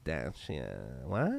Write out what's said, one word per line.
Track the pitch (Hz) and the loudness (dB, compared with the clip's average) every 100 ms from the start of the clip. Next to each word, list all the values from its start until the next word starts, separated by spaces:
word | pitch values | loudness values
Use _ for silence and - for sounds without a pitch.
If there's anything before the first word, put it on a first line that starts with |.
Dashian. | - 78 64 - - 76 55 50 52 64 | 2 2 0 -4 -4 -2 -2 -4 -6 -6
What? | 65 98 160 | 0 4 4